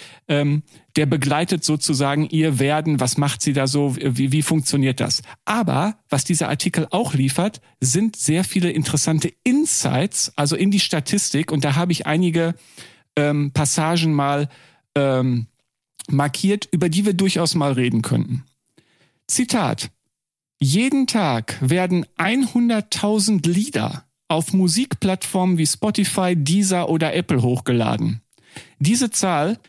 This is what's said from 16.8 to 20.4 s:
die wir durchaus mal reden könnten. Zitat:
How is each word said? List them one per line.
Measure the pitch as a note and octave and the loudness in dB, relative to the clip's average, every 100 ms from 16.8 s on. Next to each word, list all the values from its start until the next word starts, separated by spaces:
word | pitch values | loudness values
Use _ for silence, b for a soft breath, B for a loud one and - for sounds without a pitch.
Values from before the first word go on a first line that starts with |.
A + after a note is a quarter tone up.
| F3 | 0
die | E3 G#3 | 0 0
wir | |
durchaus | F3+ F#3+ F#3 E3 E3 | 2 0 0 0 0
mal | C#3+ | 0
reden | B2+ B2 A#2 | 0 0 0
könnten. | A2 A#2 - B2+ - _ _ _ b b b b b | 0 -2 -2 -4 -8 _ _ _ b b b b b
Zitat: | - B3 A#3+ D#3 - - - _ _ _ _ | -2 0 0 0 -2 -8 -14 _ _ _ _